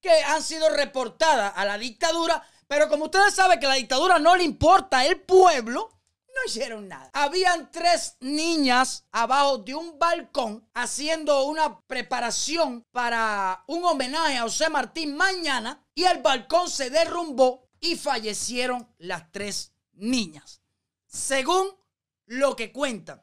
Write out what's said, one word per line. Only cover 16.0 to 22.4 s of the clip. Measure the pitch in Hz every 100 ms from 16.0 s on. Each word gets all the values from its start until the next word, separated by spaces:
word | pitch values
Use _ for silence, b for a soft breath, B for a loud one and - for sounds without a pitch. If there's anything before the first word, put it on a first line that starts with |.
el | 359 320
balcón | 294 262 208 339 349
se | - 254
derrumbó | 294 330 339 330 254 254 254 _ _
y | 330 320
fallecieron | 294 247 214 202 - 247 254 247 233 _
las | 170 175 165
tres | 202 202 190 - _ _
niñas. | _ 214 254 190 151 - - _ _ _ _ _
Según | - - 269 262 359 381 381 _ _ _ _ _
lo | 240